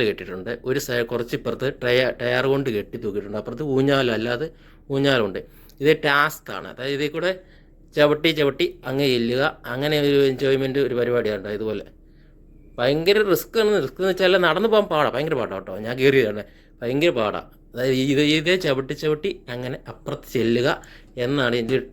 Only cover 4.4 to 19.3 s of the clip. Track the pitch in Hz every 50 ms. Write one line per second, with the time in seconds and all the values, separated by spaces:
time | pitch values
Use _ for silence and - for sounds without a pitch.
4.4 | 151 160 - - - - - - - - 139 135 139 139 135 123 107 98 90 117
5.4 | - - - - - - - - 135 147 156 151 - 151 143 143 147 156 151 -
6.4 | - - 107 95 80 95 - - 123 135 143 139 147 147 151 165 170 180 190 185
7.4 | - - - - - - - - - - - 156 147 147 147 147 - 165 160 151
8.4 | 147 139 135 - 175 175 - - - 131 131 135 143 139 127 120 117 117 120 127
9.4 | 139 156 - - - 123 120 127 143 151 151 147 143 143 143 139 139 135 131 123
10.4 | 139 135 135 135 135 135 131 143 139 127 123 120 120 117 123 120 113 107 107 101
11.4 | 92 104 104 101 110 110 107 101 - - - - - - - - - - - -
12.4 | - - - - - - - - 120 127 143 151 165 170 202 214 214 196 175 156
13.4 | - - - 226 220 208 208 196 139 131 - - 185 190 185 185 190 180 185 190
14.4 | 180 170 156 180 208 226 214 214 202 - 170 151 147 120 104 123 147 160 160 131
15.4 | 110 90 95 95 95 - 92 95 110 113 123 131 127 139 139 135 120 107 101 104
16.4 | 101 - - - - - - - 120 120 127 143 156 175 143 123 110 104 92 87
17.4 | - - - - - - - 120 127 135 131 131 131 139 139 135 147 147 151 160
18.4 | 151 170 185 180 170 156 139 131 131 131 151 147 - 156 151 147 151 202